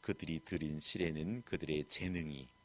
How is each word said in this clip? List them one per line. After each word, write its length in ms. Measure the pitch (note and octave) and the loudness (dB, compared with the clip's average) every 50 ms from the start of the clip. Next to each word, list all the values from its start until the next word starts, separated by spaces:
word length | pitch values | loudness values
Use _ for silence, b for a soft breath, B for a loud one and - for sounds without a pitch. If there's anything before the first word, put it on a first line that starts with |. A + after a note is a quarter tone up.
그들이 380 | - - F#2+ - F2+ D#2+ E2 D#2 - | 0 0 0 0 0 -2 -2 -2 -2
드린 340 | - F#2+ E2 D#2+ D2+ D2+ D2+ | -2 -2 -2 0 -2 -2 2
실에는 640 | - - - F#2 F2+ E2 D#2 D#2 D#2 F#2 A#2 B2 | 2 2 4 4 2 2 2 0 -2 -2 -2 -4
그들의 420 | - - - D#2+ D#2+ D2 D2+ D2+ D2 - | -4 -4 -4 -4 0 0 0 0 2 2
재능이 600 | - - F2+ F#2 F2+ F2 E2 D#2 D2 C2+ C2 - - - | 2 2 2 0 0 0 -2 -2 -4 -6 -10 -14 -18 -20